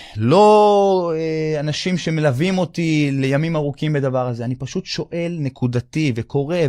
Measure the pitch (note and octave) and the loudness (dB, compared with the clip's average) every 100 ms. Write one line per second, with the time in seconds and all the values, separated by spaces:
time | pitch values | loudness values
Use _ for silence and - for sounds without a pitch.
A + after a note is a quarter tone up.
0 | - G#2 A2+ E3+ G#3+ G#3+ G#3 G3+ G3 F#3 | -14 -2 2 6 6 6 6 4 4 2
1 | E3+ D#3+ D#3+ D#3+ D#3 D#3 D3+ D3 F#3+ F3+ | 0 -2 -2 -2 -2 -2 -4 -4 -2 -2
2 | E3+ D#3+ D3+ B2+ F3+ F#3+ F3 - E3 D3+ | -2 0 0 2 0 0 -2 -2 0 0
3 | D3 C#3 C3+ C#3 D#3+ D#3+ C#3+ C3+ D#3 D3+ | 0 0 0 0 0 -2 -4 -4 -2 0
4 | C3+ B2+ B2+ A#2 A#2+ B2 C3 F#3 - - | 0 -2 -4 -4 -6 -8 -6 -8 -8 -8
5 | - E3+ E3+ E3+ C#3 - B2 A#2+ - D3+ | -8 -6 -6 -4 -6 -2 -2 -2 -4 -2
6 | D#3 A2+ G#2 C#3+ C#3+ F3 | -2 -2 -4 -4 -2 0